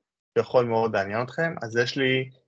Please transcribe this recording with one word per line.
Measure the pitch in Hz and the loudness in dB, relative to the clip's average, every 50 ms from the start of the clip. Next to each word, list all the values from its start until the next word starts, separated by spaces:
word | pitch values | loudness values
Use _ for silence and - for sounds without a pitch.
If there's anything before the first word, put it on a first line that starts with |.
| _ _ _ _ _ _ - 117 | _ _ _ _ _ _ -2 -2
שיכול | 110 - - 127 120 | 0 2 4 2 4
מאוד | 117 113 113 117 113 107 | 4 2 2 2 2 0
לעניין | 101 98 98 104 113 | 0 -2 -2 -2 -4
אתכם, | 127 123 - 165 165 165 160 - | -4 -4 -4 -4 -4 -4 -4 -6
אז | 117 113 113 | -8 -2 0
יש | 120 123 123 - | 0 0 0 0
לי, | 139 135 131 131 131 131 131 - _ _ | 0 0 2 0 0 -2 -4 -10 _ _